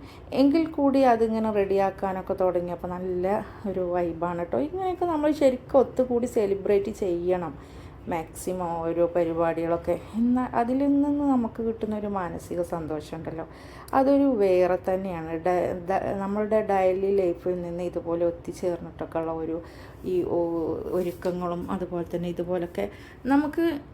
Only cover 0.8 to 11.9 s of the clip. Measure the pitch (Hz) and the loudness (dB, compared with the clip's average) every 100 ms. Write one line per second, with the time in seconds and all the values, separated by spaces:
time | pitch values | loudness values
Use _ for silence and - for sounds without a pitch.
0.8 | 277 269 262 226 226 220 220 208 190 196 | 4 6 6 6 4 2 2 2 4 4
1.8 | 196 190 196 185 180 190 185 175 175 175 | 2 0 -4 -2 -4 0 2 2 -2 -4
2.8 | 180 180 185 180 185 214 208 - 208 190 | -6 -6 -4 -2 0 0 -4 -8 -4 -2
3.8 | 175 180 175 165 175 170 170 226 294 370 | 0 0 0 -2 -2 -2 -2 -2 -2 -2
4.8 | 370 349 349 311 302 302 277 254 - 269 | -2 0 0 2 2 4 4 2 2 2
5.8 | - - 247 240 240 240 202 196 190 202 | 4 2 0 0 0 0 0 0 2 2
6.8 | 208 214 190 170 175 180 160 - - - | 0 -4 -2 0 0 0 -2 -10 -16 -18
7.8 | - - - 175 160 - 190 185 170 170 | -18 -14 -6 -6 -6 -8 -6 -4 -2 -2
8.8 | 165 170 170 175 165 165 165 160 165 170 | 0 2 2 2 2 2 2 0 0 0
9.8 | 175 170 - 214 240 247 247 - 233 262 | 0 -4 -4 0 2 2 0 0 0 2
10.8 | 285 285 294 285 285 254 226 - 226 226 | 4 4 2 2 2 2 0 -2 -4 -4
11.8 | 214 | -4